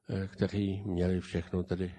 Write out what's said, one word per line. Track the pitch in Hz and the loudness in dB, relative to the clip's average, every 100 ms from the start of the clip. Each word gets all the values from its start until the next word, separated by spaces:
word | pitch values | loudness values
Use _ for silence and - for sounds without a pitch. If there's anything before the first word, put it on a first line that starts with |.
| - | -4
eh, | 98 95 | -4 -2
kteří | - 98 101 98 98 101 | 0 0 2 0 0 -2
měli | 87 90 92 | 2 4 2
všechno, | - 87 - 90 | 0 -4 -2 -2
tedy | 90 90 92 | 0 -2 -2